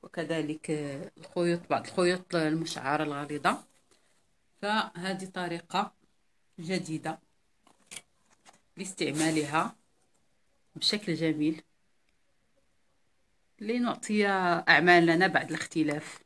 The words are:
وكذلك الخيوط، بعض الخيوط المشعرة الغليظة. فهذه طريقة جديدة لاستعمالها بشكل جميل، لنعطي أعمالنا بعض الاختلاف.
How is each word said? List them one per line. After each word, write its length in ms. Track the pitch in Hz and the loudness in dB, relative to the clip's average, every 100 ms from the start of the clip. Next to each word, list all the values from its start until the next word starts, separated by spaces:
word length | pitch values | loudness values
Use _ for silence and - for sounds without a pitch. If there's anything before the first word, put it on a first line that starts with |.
وكذلك 680 | - - 156 165 151 156 - 151 143 139 170 _ | -12 -8 -4 -2 -2 -6 -4 -4 -4 -8 -12 _
الخيوط، 420 | - - 175 175 - | -10 0 0 0 0
بعض 160 | 131 - | -2 -2
الخيوط 480 | - 180 180 - | 0 2 2 -2
المشعرة 680 | 170 156 160 160 - 131 151 | 0 0 0 -4 -6 -2 0
الغليظة. 640 | 156 143 143 147 180 254 - _ _ _ _ _ _ _ _ _ | 0 -4 -6 0 0 0 -6 _ _ _ _ _ _ _ _ _
فهذه 640 | 202 214 - - 185 185 | -2 -2 -2 -6 -6 -6
طريقة 680 | 185 185 175 170 - 185 208 _ _ _ _ _ _ - | -8 -8 -6 -6 -4 -4 -4 _ _ _ _ _ _ -14
جديدة 580 | 165 185 - 156 160 160 _ _ _ _ _ _ _ - _ _ _ _ - _ _ - | -4 -4 -4 -6 -6 -10 _ _ _ _ _ _ _ -20 _ _ _ _ -20 _ _ -12
لاستعمالها 1000 | 196 - 151 147 160 156 147 156 196 - _ _ _ _ _ _ _ _ _ 160 | -12 -4 -4 0 2 0 0 0 -2 -6 _ _ _ _ _ _ _ _ _ -4
بشكل 380 | - 208 196 | -2 -2 -2
جميل، 480 | 156 160 151 151 160 _ _ _ _ _ _ _ _ _ _ _ _ _ _ _ _ _ _ _ _ | -2 0 0 0 -2 _ _ _ _ _ _ _ _ _ _ _ _ _ _ _ _ _ _ _ _
لنعطي 680 | 208 247 240 - - 214 202 | -6 -2 -2 -4 -2 2 2
أعمالنا 1000 | 196 180 170 - 147 175 175 170 165 190 | 2 2 2 4 6 8 8 8 6 4
بعض 220 | 156 - | 2 0
الاختلاف. 720 | 160 - 160 147 147 - - | -6 -4 -2 0 -2 -8 -18